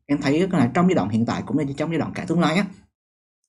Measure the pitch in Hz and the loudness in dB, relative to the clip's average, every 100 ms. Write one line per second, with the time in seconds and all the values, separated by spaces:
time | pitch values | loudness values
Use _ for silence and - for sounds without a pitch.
0 | - 143 135 151 180 170 120 175 180 160 | -4 -2 2 2 2 2 2 4 2 2
1 | 95 110 113 90 - 151 139 135 151 160 | 0 0 0 -2 -2 -2 -2 -4 -2 -2
2 | 98 - - 170 151 165 208 - _ _ | -4 -6 -2 0 2 0 -2 -8 _ _
3 | _ _ _ _ | _ _ _ _